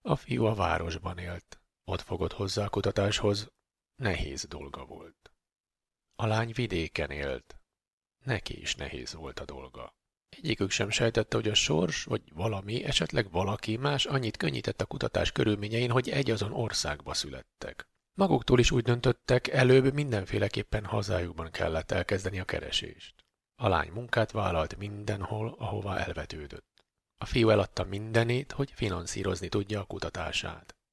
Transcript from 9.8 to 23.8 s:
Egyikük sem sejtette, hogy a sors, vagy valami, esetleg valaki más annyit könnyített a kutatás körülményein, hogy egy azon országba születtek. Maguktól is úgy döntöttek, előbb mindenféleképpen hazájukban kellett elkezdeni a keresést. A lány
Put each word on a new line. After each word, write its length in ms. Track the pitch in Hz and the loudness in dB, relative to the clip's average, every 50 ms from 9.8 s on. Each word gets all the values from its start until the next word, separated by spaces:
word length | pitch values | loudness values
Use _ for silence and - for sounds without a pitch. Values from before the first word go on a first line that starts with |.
| - - _ _ _ _ _ _ _ _ | -16 -16 _ _ _ _ _ _ _ _
Egyikük 400 | - - - - 110 - 98 95 | -20 -8 -4 -4 0 0 0 0
sem 200 | - - 110 101 | 2 0 0 0
sejtette, 460 | 107 - 120 117 - 113 107 _ - | 2 2 2 4 4 2 0 _ -2
hogy 120 | 113 113 | 0 0
a 60 | 107 104 | 2 2
sors, 500 | - - - 151 170 185 165 151 - - | 2 2 4 4 4 4 2 0 -4 -2
vagy 300 | - - - - - 78 | -2 -4 -4 -4 -10 -8
valami, 500 | 78 95 113 104 98 95 104 113 123 - | -4 -2 -2 -2 -4 -6 -6 -6 -4 -2
esetleg 480 | 139 131 - 82 78 - - 110 95 | 0 0 0 0 2 0 -2 -2 0
valaki 460 | 90 90 92 92 104 - - 107 107 | 0 0 0 0 -2 -4 -2 -4 -4
más 280 | 117 135 147 147 131 - | -2 0 -2 0 0 0
annyit 320 | - 135 135 123 107 - | 0 0 0 0 -2 -4
könnyített 440 | - - 160 135 117 - - - - | -2 -2 -2 -2 -2 -4 -4 -2 -2
a 40 | - | -4
kutatás 460 | - - - - 117 - - 85 - | -4 -2 -2 -2 0 0 0 0 2
körülményein, 600 | - - - 110 104 101 104 104 113 117 123 120 | 2 2 2 2 2 0 -2 -2 0 0 0 2
hogy 180 | 120 131 123 117 | 2 2 2 2
egy 220 | - 139 139 131 | 0 0 0 0
azon 220 | 113 104 104 104 - | 0 0 -2 -4 -2
országba 600 | - 117 107 - - - - 71 73 - 69 - | -4 -4 -2 -2 -2 -2 -2 -4 -6 -8 -6 -6
születtek. 760 | - - 73 65 65 - _ _ _ - - - - - _ _ _ _ _ _ | -4 -6 -6 -10 -14 -16 _ _ _ -12 -10 -10 -14 -18 _ _ _ _ _ _
Maguktól 460 | 185 196 180 156 127 - - 127 123 | 0 4 4 4 4 6 6 8 8
is 120 | 120 - | 8 8
úgy 120 | - 127 117 | 6 4 4
döntöttek, 640 | - 120 120 - 123 120 _ _ - 123 127 - | 4 2 4 4 2 2 _ _ 4 4 4 4
előbb 460 | - - 131 127 127 131 131 127 135 135 | 2 4 6 8 10 10 8 8 6 2
mindenféleképpen 920 | 147 147 139 117 101 95 - - 104 101 98 - - 104 _ - 104 101 | 0 0 0 0 -2 0 -2 0 0 0 0 0 -4 -2 _ -2 -2 -2
hazájukban 680 | 95 107 101 95 95 95 90 87 87 82 82 82 82 | 0 -2 -2 0 0 0 0 0 -2 -6 -8 -10 -8
kellett 400 | - - 87 80 80 80 80 - | -4 -2 -2 0 0 -2 -2 0
elkezdeni 480 | - 90 90 - 101 90 95 95 98 92 | 0 0 2 0 0 0 0 -4 -4 -4
a 60 | 90 | -4
keresést. 800 | - - 80 - - - - - - - - - - _ _ _ _ _ _ _ _ _ | -4 -4 -4 -4 -2 -2 -2 -2 -4 -14 -16 -20 -20 _ _ _ _ _ _ _ _ _
A 100 | - 120 | 0 2
lány 240 | 107 90 80 | 2 4 2